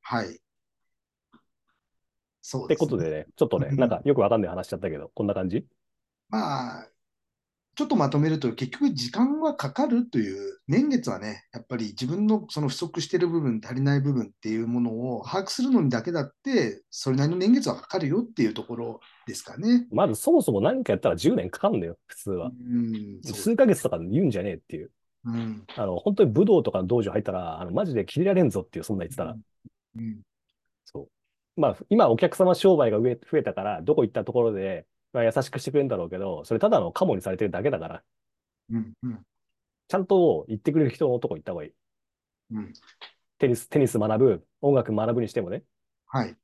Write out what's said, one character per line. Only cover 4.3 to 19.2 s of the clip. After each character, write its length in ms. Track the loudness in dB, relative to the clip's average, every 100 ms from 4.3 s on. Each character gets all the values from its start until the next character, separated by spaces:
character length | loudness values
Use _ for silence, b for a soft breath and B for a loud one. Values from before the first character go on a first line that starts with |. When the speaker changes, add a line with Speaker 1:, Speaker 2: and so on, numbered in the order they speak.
| 4
Speaker 2:
ん 40 |
な 60 | 0
い 20 |
話 160 | -4 -6
し 20 |
ち 40 |
ゃ 20 | -6
っ 40 |
た 120 | -6
け 60 | -6
ど、 140 | -12 -4
こ 80 |
ん 40 | -2
な 60 |
感 160 | -2 -2
じ？ 160 | -4 -6 _ _ _ _ _ _
Speaker 1:
ま 520 | -4 -2 -4 -6 -10
あ、 80 | -18 _ _ _ _ _ _ _ _ -8
ち 60 |
ょ 40 | 0
っ 20 |
と 80 | 2
ま 120 | 2
と 100 | 2
め 100 | 2
る 100 | 2
と、 140 | -2
結 180 | -4 -8
局 220 | 0 0
時 180 | 0 -6
間 300 | 0 0 2
は 120 | -2
か 160 | -2 -6
か 140 | -2 0
る 240 | 2 0
と 80 | 0
い 160 | -2
う、 260 | -4 -10 -12 0
年 180 | 2 4
月 220 | 2 0
は 100 | -6
ね、 240 | -8 -12 _
や 80 | -18
っ 60 | -8
ぱ 80 | -6
り 120 | -6
自 200 | -6 -4
分 180 | 0 2
の 200 | 2 0
そ 120 | -4
の 80 | -4
不 60 | -4
足 260 | -6 -6
し 80 | -2
て 100 | 0
る 80 | 2
部 140 | 0
分、 180 | 0 -2
足 140 | -4 -2
り 60 |
な 160 | 2 2
い 40 |
部 120 | 2
分 140 | 0 -2
っ 20 | _
て 80 | -4
い 140 | -2
う 60 | -2
も 120 | 0
の 380 | -2 -2 -4 -6
を 80 | -4
把 180 | -4
握 60 | -4
す 120 | -4
る 100 | 2
の 100 | 4
に 80 | 4
だ 120 | 0
け 120 | -2
だ 80 | -4
っ 100 | -4 _
て、 420 | -2 0 0 -4 _
そ 220 | -8 -2
れ 60 | 2
な 80 | 2
り 60 |
の 60 | 2
年 140 | 4
月 160 | 4 4
は 80 | -4
か 120 | -4
か 120 | -4
る 80 | 0
よ 140 | -2
っ 20 |
て 200 | -2 0
い 40 | 0
う 60 |
と 100 | 0
こ 140 | -10 -8
ろ 220 | -8 -10 b b